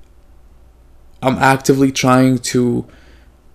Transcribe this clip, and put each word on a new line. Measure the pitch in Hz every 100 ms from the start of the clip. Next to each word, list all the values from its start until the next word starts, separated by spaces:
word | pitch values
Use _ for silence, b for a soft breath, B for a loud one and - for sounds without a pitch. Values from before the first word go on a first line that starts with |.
| - - - - - - - _ _ - - -
I'm | 127 123
actively | 135 135 - 135 139
trying | 131 131 127 131 127
to | 120 127 123 120 113 b b b b _ _